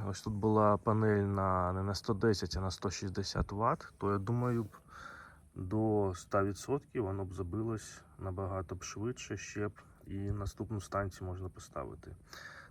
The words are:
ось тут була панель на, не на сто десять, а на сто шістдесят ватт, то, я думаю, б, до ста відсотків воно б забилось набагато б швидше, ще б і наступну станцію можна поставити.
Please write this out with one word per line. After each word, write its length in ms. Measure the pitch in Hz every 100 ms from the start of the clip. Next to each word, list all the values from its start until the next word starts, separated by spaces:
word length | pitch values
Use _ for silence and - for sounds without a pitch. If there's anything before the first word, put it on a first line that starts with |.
| 101
ось 140 | 98
тут 120 | -
була 440 | 104 110 107 107 101
панель 460 | - 107 110 104
на, 500 | 101 98 95 92 90
не 100 | 95
на 120 | 98 98
сто 180 | -
десять, 440 | 101 117 98 90 92
а 40 |
на 100 | 95
сто 200 | - 98
шістдесят 600 | - 98 90 95 95 -
ватт, 420 | 101 117 170 - -
то, 140 | 101
я 60 | 101
думаю, 460 | 98 120 123 117
б, 140 | 104 - - - - - - - - -
до 560 | 92 107 110 104 98
ста 320 | 90 - 101
відсотків 600 | 98 95 - 143 - 127
воно 220 | 98 98 95
б 80 |
забилось 680 | 90 87 101 113 110 - - - -
набагато 560 | 95 92 95 95 85 92
б 80 |
швидше, 540 | - 98 113 127 - 101
ще 300 | - - 104
б 40 | - - - -
і 80 | 98
наступну 680 | 98 104 101 - 107 107
станцію 460 | - 98 98 - 92
можна 220 | 90 92
поставити. 640 | - - - 60 53 - - - - - - -